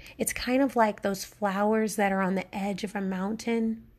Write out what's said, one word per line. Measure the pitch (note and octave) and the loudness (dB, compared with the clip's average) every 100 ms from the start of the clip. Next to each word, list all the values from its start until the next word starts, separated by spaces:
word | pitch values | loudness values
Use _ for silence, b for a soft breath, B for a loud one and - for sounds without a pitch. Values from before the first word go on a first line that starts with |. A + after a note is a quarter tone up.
| B B | B B
It's | - | -4
kind | - - B3+ | -4 0 2
of | C#4 A#3+ | 2 4
like | G#3+ G3+ | 2 2
those | G3+ G3 - | -2 -2 -6
flowers | - G3+ F#3+ G#3+ A3 A3 G#3+ | -4 -2 2 2 2 2 2
that | G3 | 2
are | F#3+ | 4
on | F#3 F#3 | 2 0
the | - G#3 | -2 -6
edge | G3 F#3 | -4 -4
of | G3 G3+ | -6 -4
a | |
mountain | F#3+ F#3+ G3 A3 - A3+ A3+ A3+ - | -4 -2 -2 -4 -2 0 0 -2 -8